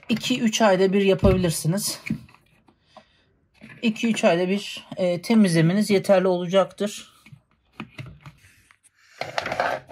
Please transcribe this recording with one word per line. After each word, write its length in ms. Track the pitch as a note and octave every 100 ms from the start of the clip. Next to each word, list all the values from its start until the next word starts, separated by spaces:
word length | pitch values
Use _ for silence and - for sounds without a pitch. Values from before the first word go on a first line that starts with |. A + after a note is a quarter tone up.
| -
iki 320 | A3+ - B3
üç 200 | A3+ -
ayda 320 | G#3+ F#3 F#3+
bir 80 | G3+
yapabilirsiniz. 1000 | G3 F#3+ - F#3 F3 - D#3 G3 - - - - - _ _ _ _ _ _ - _ _ _ _ _ _ - -
İki 260 | A#3 - A#3
üç 160 | G#3
ayda 260 | G#3+ E3+ F#3
bir, 380 | G3+ - - - -
e, 240 | F3+ F3
temizlemeniz 680 | - A3 F#3+ E3 D#3+ G3+ G#3
yeterli 380 | F#3+ - F#3 F#3
olacaktır. 880 | F3+ F3 F#3+ F3+ - G#3 - - _ - - _ _ _ - - - - - - - _ _ _ _ _ _ _ - - - - - - - -